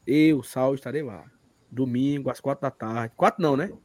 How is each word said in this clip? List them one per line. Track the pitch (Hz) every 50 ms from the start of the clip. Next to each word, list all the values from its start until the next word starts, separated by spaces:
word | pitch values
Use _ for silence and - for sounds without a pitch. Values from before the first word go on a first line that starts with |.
| _
Eu, | - 139 151 156 160 156 135 117
Saulo, | - - 131 131 135 139
estarei | 131 - 127 127 156 151
lá. | 120 98 80 - - _ _ _ _ _ _ _ _
Domingo, | - 123 135 127 120 123 135 143 147 143 127 131
às | 120 -
quatro | - 139 139 -
da | 147 135
tarde. | - _ 110 110 113 117 117 113 -
Quatro | - 175 214 - -
não, | 175 151 139 135
né? | 175 208 - - _